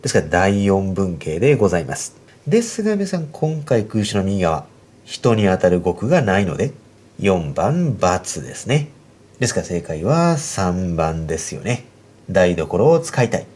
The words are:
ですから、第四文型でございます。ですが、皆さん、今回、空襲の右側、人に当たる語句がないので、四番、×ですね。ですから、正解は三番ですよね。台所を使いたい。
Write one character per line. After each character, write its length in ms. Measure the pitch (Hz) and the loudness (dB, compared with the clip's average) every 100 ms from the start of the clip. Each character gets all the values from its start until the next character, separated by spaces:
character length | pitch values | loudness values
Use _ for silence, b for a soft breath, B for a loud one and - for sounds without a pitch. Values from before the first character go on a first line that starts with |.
で 60 | - | 2
す 40 | |
か 80 | 104 | 0
ら、 60 | 76 | 2
第 380 | 90 95 101 101 | 2 2 2 2
四 260 | 98 95 | 2 0
文 240 | 92 95 82 | -2 -2 -4
型 220 | - 80 | -6 0
で 140 | 123 | 2
ご 160 | 131 101 | 4 2
ざ 100 | 87 | 2
い 60 | 67 | -2
ま 100 | - | -8
す。 180 | - - - B - | -8 -16 -20 B 0
で 140 | 214 | 0
す 220 | 226 - | 0 -4
が、 120 | 214 | -2
皆 120 | 202 190 | -2 -2
さ 100 | 180 | -4
ん、 100 | 151 | -6
今 300 | - 156 156 | -4 -4 -4
回、 240 | 147 120 104 | 0 0 0
空 180 | 110 | -2
襲 140 | 101 104 | 0 0
の 40 | |
右 200 | 95 98 | 0 0
側、 240 | 85 78 - - _ - - | 0 0 -6 -20 _ -20 -18
人 280 | - 123 | 0 2
に 100 | 110 | 4
当 120 | 101 92 | 4 4
た 140 | 92 | 4
る 100 | 90 | 4
語 140 | 87 | 0
句 140 | 85 110 | -2 2
が 100 | 175 | 2
な 180 | 107 95 | 4 2
い 40 | |
の 140 | 95 71 | 0 -2
で、 140 | 127 - - _ - - | -4 -6 -20 _ -20 -2
四 360 | 101 90 76 | 0 2 0
番、× 400 | 69 95 170 165 101 92 90 - 80 | -2 0 0 0 0 0 0 -4 -10
で 120 | 90 | -10
す 120 | - - | -12 -2
ね。 220 | 147 147 - - - _ - | -2 -2 -12 -20 -20 _ -4
で 80 | 120 | -2
す 80 | |
か 60 | - | -2
ら、 60 | - | -4
正 140 | 87 | -6
解 240 | 85 80 | -4 -4
は 320 | 92 165 170 156 | 0 2 2 0
三 580 | - - 92 90 90 | -4 -2 -2 0 -2
番 320 | 82 80 80 78 | 0 -2 -2 -4
で 120 | 78 | -6
す 160 | - | -6
よ 80 | 71 | -8
ね。 240 | 101 127 - - - - - | -6 -6 -8 -20 -20 -20 -2
台 240 | 92 90 | 2 4
所 360 | 85 78 87 135 | 2 -2 2 4
を 100 | 165 | 4
使 220 | - - | 2 0
い 80 | 117 | 0
た 80 | 90 | -2
い。 80 | - | -6